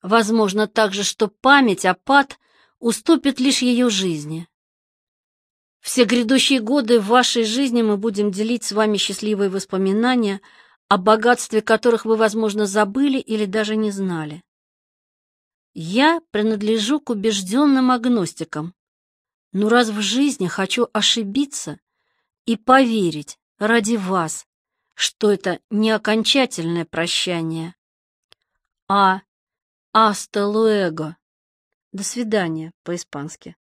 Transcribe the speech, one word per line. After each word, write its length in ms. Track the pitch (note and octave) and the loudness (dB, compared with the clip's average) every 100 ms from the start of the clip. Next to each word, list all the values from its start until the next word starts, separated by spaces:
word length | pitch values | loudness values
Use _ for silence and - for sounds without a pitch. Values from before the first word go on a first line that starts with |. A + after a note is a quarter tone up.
Возможно 680 | F#3 A3+ G#3 A3+ G#3 G3 G#3+ | 2 2 2 2 2 0 -2
также, 340 | - G#3+ G3 | 0 0 0
что 240 | G3 - G#3+ | -6 -2 -4
память 580 | _ C4 C#4+ B3 F#3 | _ 2 4 4 2
о 100 | F#3 | 0
Пат 440 | F3+ - C#4 C#4 - _ _ _ _ | -2 2 2 2 -8 _ _ _ _
уступит 600 | A#3 - - E4 C#4 C4 | -4 -4 2 2 2 0
лишь 220 | B3+ - | 0 0
ее 280 | B3 A#3+ B3 | 0 2 2
жизни. 560 | G3 F#3+ D#3 D3 D#3+ E3+ _ _ _ _ _ _ _ _ _ _ _ _ _ - | 0 -2 -4 -6 -10 -12 _ _ _ _ _ _ _ _ _ _ _ _ _ -8
Все 180 | - | 0
грядущие 540 | A3+ B3 A3 C4 - C4+ | 2 2 2 2 4 0
годы 400 | A3 C#4+ A3 A#3+ | 2 -2 4 2
в 80 | G3 | 4
вашей 380 | A#3+ B3 A#3+ | 2 2 0
жизни 360 | A3+ A#3 C#4 A#3 | -2 -2 0 0
мы 160 | A3 G#3 | 0 0
будем 360 | A3 G3+ G#3 | -2 -2 -4
делить 320 | F#3+ A3 A#3+ | -2 -4 -4
с 80 | - | -4
вами 240 | G3+ G#3+ G#3 | 0 0 0
счастливые 520 | - G3 G#3+ G#3 G3+ | -2 -4 -4 -2 -2
воспоминания, 920 | F#3+ F#3+ F#3+ F#3+ G3+ A#3+ B3+ G#3+ G3 _ _ _ _ _ | -4 -6 -2 0 0 2 0 0 -4 _ _ _ _ _
о 100 | G3 | 0
богатстве 640 | F#3 A3 A3+ A#3+ - A3 | 4 4 4 2 0 -4
которых 420 | G#3+ A3 B3 A3+ | 0 2 2 0
вы, 120 | A3 A3 | 0 2
возможно, 500 | A3 G#3+ A3 G3+ G#3 | 2 0 -2 -2 -2
забыли 520 | G3+ G#3 G#3+ C#4+ C4 | 0 0 0 0 0
или 260 | - G#3+ | -2 -4
даже 320 | G#3 G#3+ G#3+ A3 | -2 -2 -2 -2
не 160 | G#3+ | -2
знали. 500 | G3 F#3+ E3+ D3+ D3+ _ _ _ _ _ _ _ _ _ _ _ _ _ | -2 -4 -4 -6 -12 _ _ _ _ _ _ _ _ _ _ _ _ _
Я 460 | - E3 G#3 D4+ E4 _ | -14 -4 2 2 2 _
принадлежу 680 | G#3 G#3+ G#3+ G#3 A3+ G#3 D4 | -2 -2 -2 -2 -2 0 -4
к 120 | - | -2
убежденным 840 | A3 G#3+ G3+ F#3 A#3 D4 C4+ B3+ | -2 -2 -2 -2 2 2 4 2
агностикам, 840 | B3 B3 A#3+ E3+ - D#3+ D3+ D#3+ _ _ _ _ _ _ _ _ | 0 0 0 -2 -6 -10 -8 -10 _ _ _ _ _ _ _ _
но 160 | F#3+ G#3+ | -2 2
раз 220 | A#3 A3+ | 4 2
в 100 | G#3 | -2
жизни 480 | G3+ A#3 C#4+ - F3+ | -2 0 0 0 -4
хочу 400 | - F#3+ - A#3 | -4 -4 -2 -2
ошибиться 840 | G#3+ G#3 A#3 G3+ G#3+ C#4+ - - D3 _ _ _ _ _ _ - | 0 0 -2 -2 -4 -4 -6 -12 -14 _ _ _ _ _ _ -6
и 100 | A3+ | -4
поверить 840 | - C4 B3+ A3+ F3+ D3+ D3 - _ _ | 4 4 4 2 -2 -2 -12 -20 _ _
ради 360 | G#3+ A#3 G#3 | 0 0 0
вас, 520 | A#3 F#3 F#3+ D#3+ - - _ _ _ _ | -4 -2 -2 -2 -8 -14 _ _ _ _
что 360 | - - - G#3 | -6 -6 0 0
это 300 | G3 G3 F3 _ | 2 -2 -6 _
не 200 | G#3+ A3 | 0 0
окончательное 920 | G#3+ G#3+ A3 G#3+ C#4 B3 - E3 E3+ | 0 0 0 2 0 0 -2 -4 -4
прощание, 920 | E3 - E3 - - F3 E3 E3 E3 - _ _ _ _ _ _ _ _ _ _ _ | -4 -6 -4 -4 -4 -4 -4 -6 -10 -14 _ _ _ _ _ _ _ _ _ _ _
а 320 | G3 G3 F#3+ _ _ _ _ _ _ _ | 2 4 2 _ _ _ _ _ _ _
"hasta 560 | A3 A3 G3+ - G#3 G3+ | 2 2 2 -6 -2 0
luego". 640 | G#3+ A3+ G#3 F3+ D#3+ D#3 - _ _ _ _ _ _ _ | 2 2 2 0 -4 -10 -12 _ _ _ _ _ _ _
До 100 | F#3+ | -12
свидания 720 | G3+ A#3+ A3+ G#3+ E3+ D#3+ D#3+ _ | -10 -6 -2 0 0 -4 -10 _
по-испански. 720 | - F3 - C#3+ D3+ - - E3+ | -8 -8 -8 -12 -12 -14 -20 -20